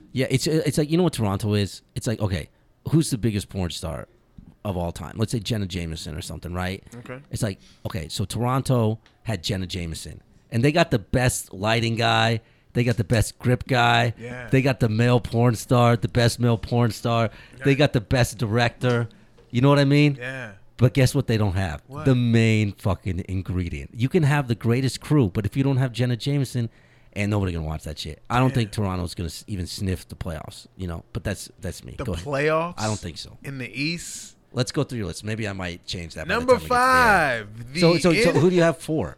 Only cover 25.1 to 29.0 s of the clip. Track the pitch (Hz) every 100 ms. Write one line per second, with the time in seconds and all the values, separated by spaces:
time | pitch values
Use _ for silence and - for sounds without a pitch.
25.1 | 151 107 110 104 131 139 135 135 113 123
26.1 | 120 - 143 131 127 117 - _ _ _
27.1 | 98 101 104 98 85 78 78 - 78 -
28.1 | - - 120 127 123 107 - 98 92